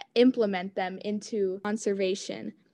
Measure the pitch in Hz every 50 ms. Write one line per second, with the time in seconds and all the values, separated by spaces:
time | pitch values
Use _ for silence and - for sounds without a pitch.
0 | - _ - 233 247 254 247 247 220 202 196 180 180 196 - 196 185 185 190 190
1 | - 208 208 208 202 - 233 208 196 185 185 196 - 208 214 226 - 214 196 196
2 | 196 185 196 - - - - 110 - 220 - _ _ _